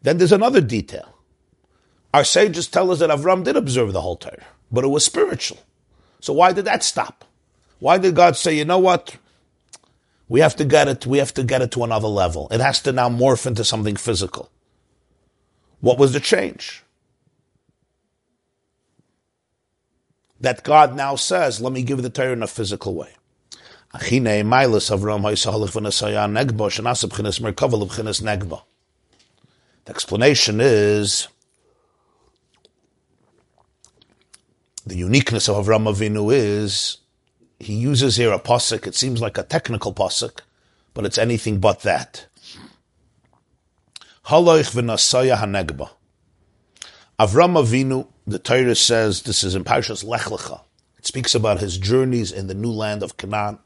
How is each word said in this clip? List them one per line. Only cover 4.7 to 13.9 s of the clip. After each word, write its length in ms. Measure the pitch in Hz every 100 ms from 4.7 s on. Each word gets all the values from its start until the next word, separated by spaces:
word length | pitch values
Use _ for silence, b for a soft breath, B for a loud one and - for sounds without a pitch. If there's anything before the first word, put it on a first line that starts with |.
but 100 | 117
it 60 | 135
was 160 | 143
spiritual. 540 | - - 403 127 - - _ _ _ _ _ _
So 120 | -
why 220 | 143 180
did 100 | 190
that 180 | 202 196
stop? 440 | - - - - _ _ _ _ _ _
Why 180 | - 180
did 160 | 185
God 200 | 160 175
say, 220 | 143 - 156
"You 80 |
know 140 | 151 185
what? 380 | 185 175 - - _ _ _ _ _ - _ _ _ _ _
We 140 | 123
have 160 | 156 -
to 80 |
get 240 | 151 151 143
it, 180 | 123 -
we 120 | 139
have 160 | 139
to 80 | -
get 180 | 127 131
it 100 | 123
to 120 | 123
another 240 | 117 113 107
level. 400 | 101 90 82 73
It 120 | 113
has 180 | 131 131
to 100 | -
now 180 | 127 123
morph 340 | 120 131 127 135
into 160 | 113
something 340 | 110 113 107